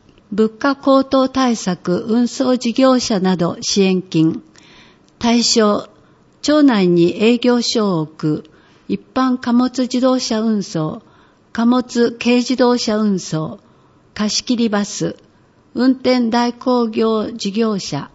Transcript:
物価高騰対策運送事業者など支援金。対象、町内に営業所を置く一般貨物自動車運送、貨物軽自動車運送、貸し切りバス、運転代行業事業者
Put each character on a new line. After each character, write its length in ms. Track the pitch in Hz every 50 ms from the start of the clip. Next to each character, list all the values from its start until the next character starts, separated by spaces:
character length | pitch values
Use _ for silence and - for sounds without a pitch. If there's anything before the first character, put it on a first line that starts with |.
| _ _ _ _ _ -
物 180 | 202 196 220 220
価 260 | 220 - - 277 269
高 280 | 269 - 277 269 269 262
騰 260 | 269 269 269 254 262
対 260 | 262 269 262 247 233
策 500 | 202 - 190 180 - - 180 175 - -
運 200 | - 214 240 240
送 300 | 233 - - 269 247 254
事 160 | 240 - 233 214
業 260 | - 262 262 254 247
者 200 | - - 226 185
な 180 | 185 190 185
ど 200 | 165 175 165 - -
支 200 | - - - 208
援 200 | 190 190 185 185
金。 420 | 175 - - 165 160 160 - 240 - _ - - - - - - - - _ _ _ _ _ -
対 220 | - 233 233 240
象、 460 | 226 - - 233 214 208 208 - - - _ _ _ _ _ _ _ _ _ _
町 220 | - - 302 302 294
内 240 | 277 233 202 185
に 340 | 180 175 170 170 175 - -
営 160 | 208 226 247
業 240 | 233 - 247 240 240
所 360 | 226 - - 233 214 202 180
を 40 | 160
置 120 | 156 151 -
く 340 | - - 156 151 - - - _ _ _ _ _ _ _
一 120 | - 196 - - _ -
般 260 | 254 262 262 247 247
貨 140 | - 247 240
物 300 | 240 247 254 254 - 254
自 180 | 233 - 247
動 160 | 247 262 254
車 240 | 254 247 - 233 220
運 220 | 220 226 220 208 185
送、 400 | - - 165 156 156 247 233 - _ _ _ _ _ _ _ _ _
貨 140 | - 226 233
物 460 | 233 247 254 247 247 - 233 240 226 233
軽 240 | - - 233 247
自 180 | 247 240 - 254
動 220 | 240 254 240 247
車 200 | 240 - 226 208
運 220 | 214 220 208 196 175
送、 400 | - - 160 156 156 240 - - _ _ _ _ _ _ _ _ _ _ -
貸 240 | - 214 208 -
し 60 | - -
切 140 | - 247
り 120 | 220 233 226
バ 160 | 208 202 202
ス、 320 | - - - - - - - _ _ _ _ _ _ _ _ _ _ -
運 180 | 233 247 262
転 380 | 254 262 - 254 254 254 240 226
代 240 | 220 240 240 240 240
行 340 | 240 - 262 247 247 240
業 440 | 220 214 233 220 220 220 214 208 -
事 200 | 233 220 - 202
業 280 | 190 226 226 220 214 185
者 300 | - - 156 143 - -